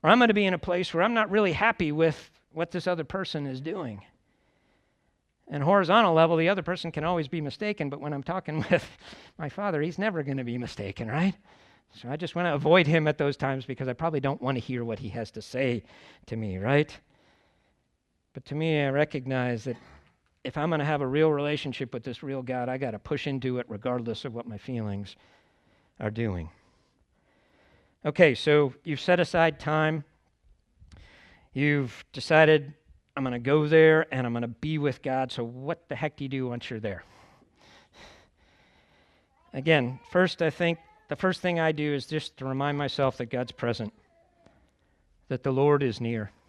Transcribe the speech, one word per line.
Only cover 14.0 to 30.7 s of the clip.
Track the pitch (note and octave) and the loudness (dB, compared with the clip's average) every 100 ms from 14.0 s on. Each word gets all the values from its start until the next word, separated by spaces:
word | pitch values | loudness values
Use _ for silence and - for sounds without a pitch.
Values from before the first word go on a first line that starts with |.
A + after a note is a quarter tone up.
| E3 D#3 | -4 -2
don't | C3+ C#3+ | -2 -4
wanna | B2+ B2+ | -4 -4
hear | A2 B2 | -4 -6
what | A#2 G#2 | -6 -8
he | A2 | -8
has | A#2 A2 | -10 -10
to | - | -12
say | - B2 C3+ A#2+ - - - - - | -10 -2 -2 -2 -6 -20 -20 -20 -10
to | A2+ | -8
me, | G#2+ F#2 | -6 -4
right? | G#2 C#3+ D3+ - _ _ _ _ _ _ _ _ _ _ _ _ _ | 2 2 2 -6 _ _ _ _ _ _ _ _ _ _ _ _ _
But | - - | -18 -10
to | C#3+ | -4
me, | D#3+ D3+ | 0 2
I | C#3 | 2
recognize | C#3 D3+ C#3+ B2+ C3 B2 A#2+ - | 2 0 -2 -4 -2 -2 -2 -4
that | - - - _ _ _ _ | -8 -12 -20 _ _ _ _
if | - D3+ | -10 -4
I'm | D#3 | -2
gonna | D#3+ D3 | 0 0
have | D3 | 0
a | C3+ | 0
real | C#3+ D#3 | 4 4
relationship | D3 D3 D3 C#3+ A#2+ C3 | 2 0 -4 -6 -8 -8
with | B2 | -8
this | A#2+ A#2 | -10 -10
real | D3 C3+ | -8 -8
God, | B2+ B2+ B2 | -6 -6 -4
I | C3 | -4
gotta | C3+ G#2+ | -6 -8
push | - D3 D3 | -6 -6 -4
into | C3+ B2+ B2 | -4 -4 -4
it | A#2+ | -6
regardless | G#2 A#2+ B2 A#2 A2 C#3 | -8 -4 -4 -4 -6 -8
of | |
what | A#2 A#2 | -10 -12
my | G#2 | -12
feelings | - B2 G#2+ G2+ G2+ - _ _ _ _ _ _ _ _ | -8 -6 -4 -6 -8 -16 _ _ _ _ _ _ _ _
are | G#2+ | -6
doing. | A2 A2+ F2+ E2 _ _ _ _ _ _ _ _ _ _ _ _ _ _ _ | -2 -2 -2 -8 _ _ _ _ _ _ _ _ _ _ _ _ _ _ _
Okay, | D3 D3 E3 | -6 6 6
so | A#2 - D3+ C#3+ - | 6 4 4 4 -2
you've | - C#3+ | -8 -6
set | - F3 | 2 2
aside | E3+ F3 E3 D3+ | 4 2 2 0
time. | - D#3 D#3 D#3+ C#3+ _ _ _ _ _ _ | -2 0 2 0 -8 _ _ _ _ _ _